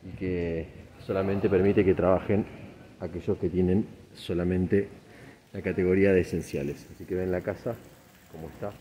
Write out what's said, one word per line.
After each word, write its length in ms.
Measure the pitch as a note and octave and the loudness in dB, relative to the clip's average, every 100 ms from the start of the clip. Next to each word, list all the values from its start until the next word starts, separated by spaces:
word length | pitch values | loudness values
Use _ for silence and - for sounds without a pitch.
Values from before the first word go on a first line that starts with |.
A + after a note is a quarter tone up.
Y 120 | F#2+ F2 | -16 -8
que 520 | F#2+ F2+ E2+ E2 D#2 - - - | -4 -2 -2 -4 -6 -14 -20 -20
solamente 480 | - F#2+ G2 G2 G2 | -4 -2 0 0 2
permite 360 | F#2+ G2 G2+ | 4 4 4
que 100 | F#2+ | 4
trabajen 520 | F2 F2 F#2 - G2+ - - - - - - | 4 4 2 2 0 0 -10 -18 -20 -20 -12
aquellos 360 | F2+ E2+ F#2+ G2 | -10 -8 -4 -2
que 100 | F#2 | -2
tienen 380 | F2 F2+ F#2 - - - | 2 2 2 0 -10 -20
solamente 760 | - - F2 F2 F#2 F2+ G2+ G2 - - - - - _ | -20 -6 -2 0 0 2 2 0 -10 -20 -20 -20 -20 _
la 100 | G2+ | -8
categoría 500 | F#2 F2 F2+ F#2+ G2 | -4 0 2 4 6
de 80 | F#2 | 4
esenciales. 640 | E2+ F2 D#2+ E2 C#2+ C#2+ - | 2 -4 -4 -6 -6 -8 -14
Así 100 | - | -20
que 120 | - F#2 | -8 -4
ven 160 | F#2 | -2
la 80 | F2+ | -2
casa 340 | F2+ F#2+ - A#2 - - - - - | -4 -6 -8 -10 -14 -20 -20 -20 -20
como 180 | D#2+ D#2+ | -16 -16
está. 240 | - G2+ G#2 | -12 -12 -12